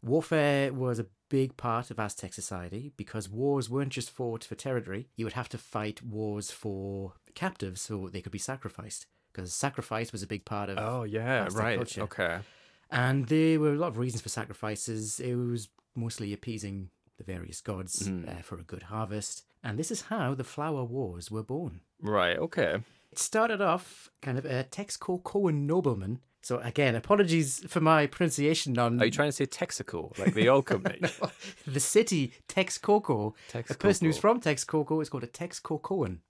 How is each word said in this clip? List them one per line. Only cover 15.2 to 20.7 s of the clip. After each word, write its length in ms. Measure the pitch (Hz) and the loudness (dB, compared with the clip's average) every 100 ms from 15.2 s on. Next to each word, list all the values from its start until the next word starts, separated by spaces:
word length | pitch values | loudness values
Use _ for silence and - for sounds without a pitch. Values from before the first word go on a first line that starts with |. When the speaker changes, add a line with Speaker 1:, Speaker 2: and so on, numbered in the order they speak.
Speaker 1:
It 160 | 127 123 | -2 -2
was 340 | 123 120 107 _ _ - | 0 -2 -6 _ _ -6
mostly 360 | 113 - 101 | -6 -4 -6
appeasing 560 | 101 - 113 101 98 92 _ _ _ | -6 -6 -6 -6 -8 -10 _ _ _
the 60 | - | -10
various 340 | 90 85 82 | -8 -8 -12
gods, 480 | - 95 95 - 98 | -6 -6 -6 -6 -4
Speaker 2:
Mm. 220 | 92 82 | -4 -6
Speaker 1:
uh, 120 | 90 | -12
for 160 | 85 87 | -12 -14
a 60 | |
good 200 | 87 - | -12 -14
harvest. 600 | 87 107 110 107 101 - - _ | -8 -6 -4 -4 -6 -10 -16 _
And 160 | - 107 | -8 -4
this 140 | 165 | -4
is 120 | 226 | -6
how 300 | - 220 131 | -4 -2 -2
the 100 | 135 131 | -2 -6
Flower 400 | - 151 | -4 -4